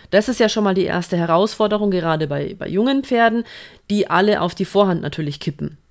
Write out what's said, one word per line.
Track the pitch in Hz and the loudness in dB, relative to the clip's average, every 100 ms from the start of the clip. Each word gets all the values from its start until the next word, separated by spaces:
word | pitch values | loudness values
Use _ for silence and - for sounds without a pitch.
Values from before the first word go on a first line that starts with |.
| - | 0
das | 190 220 | 0 2
ist | 247 | 2
ja | 220 | 2
schon | 220 | 2
mal | 208 | 0
die | 190 180 | 2 0
erste | 175 175 175 | -2 -2 -2
Herausforderung, | 170 165 214 - 214 208 208 | 2 2 2 0 0 0 0
gerade | 185 165 156 151 | 0 0 -2 -2
bei, | 143 143 196 | -4 -6 -8
bei | - | -6
jungen | 175 247 277 | -2 0 0
Pferden, | 262 240 233 226 226 - - - _ | 0 2 2 2 -6 -12 -20 -20 _
die | 208 - | -2 2
alle | 165 202 208 | 2 2 2
auf | 175 | -2
die | - | -4
Vorhand | 190 196 202 165 | -2 2 2 2
natürlich | 147 143 151 143 | -4 -6 -6 -6
kippen. | - 143 147 - _ | -8 -6 -10 -10 _